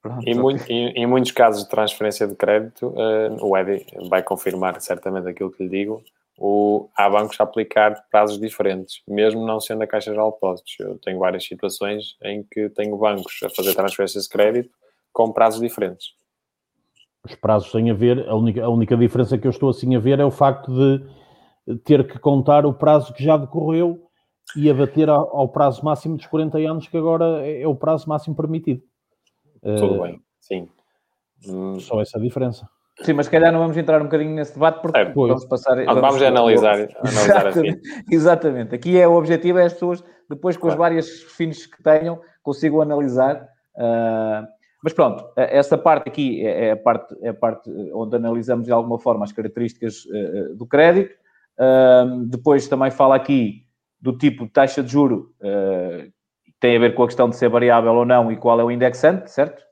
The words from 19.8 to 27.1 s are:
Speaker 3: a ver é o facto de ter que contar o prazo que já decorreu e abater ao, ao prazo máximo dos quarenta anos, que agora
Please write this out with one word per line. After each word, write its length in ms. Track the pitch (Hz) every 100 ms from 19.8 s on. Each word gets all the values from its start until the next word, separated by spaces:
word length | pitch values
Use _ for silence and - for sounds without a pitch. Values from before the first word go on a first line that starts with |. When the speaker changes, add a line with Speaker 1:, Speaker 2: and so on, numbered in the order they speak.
| 123 127
Speaker 3:
a 40 |
ver 200 | 117 139
é 60 | 143
o 60 |
facto 400 | 135 139 135 -
de 320 | 127 139 139 135 - _ _ _ _ - 120
ter 240 | - 147 127
que 120 | -
contar 460 | 147 143 135 147 147
o 80 |
prazo 400 | 123 151 151 -
que 100 | 123
já 120 | 139 156
decorreu 680 | 135 165 156 160 175 170 _ _ _ _ - 151
e 140 | 151
abater 400 | 135 139 151 156
ao, 260 | 147 147 143
ao 140 | 131
prazo 320 | - 143 123
máximo 320 | 151 147 160 160
dos 120 | -
quarenta 300 | 156 156 156
anos, 280 | 156 160 139
que 80 | 165
agora 480 | 160